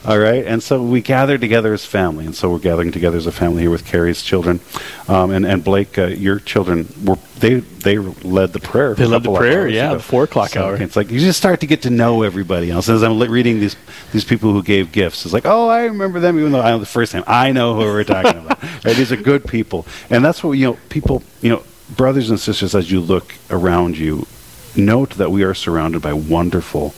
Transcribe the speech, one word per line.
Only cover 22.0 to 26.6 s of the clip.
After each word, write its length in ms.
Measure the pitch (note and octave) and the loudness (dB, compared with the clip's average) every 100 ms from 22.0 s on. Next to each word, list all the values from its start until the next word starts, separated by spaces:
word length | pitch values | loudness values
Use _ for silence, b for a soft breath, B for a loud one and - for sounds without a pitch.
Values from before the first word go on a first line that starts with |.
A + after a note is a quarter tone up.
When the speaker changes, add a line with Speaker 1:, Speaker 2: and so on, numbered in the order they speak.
| C3 C3+ A2+ | 0 2 0
Speaker 1:
and 100 | G#2+ | -2
sisters, 340 | - G#2+ G2 G2+ | -2 -4 0 0
as 140 | E2+ | 0
you 120 | F#2+ | 0
look 320 | E2+ F#2 - - - | 0 -2 -2 -16 -6
around 480 | F#2+ F2+ F2 F2 D#2 | -2 2 2 0 -2
you, 280 | D#2 D2+ - - - - - - | -4 -4 -8 -14 -20 -20 -10 0
note 360 | G2 A#2 C3+ - | 2 4 2 -2
that 160 | F#2 | 0
we 100 | G2 | 2
are 120 | F#2+ F#2+ | 0 -2
surrounded 440 | - E2 D#2+ E2 | -2 -2 0 -2
by 100 | D2+ | -4
wonderful 800 | D2+ D#2 E2 F2 F2+ | -4 -2 0 0 -2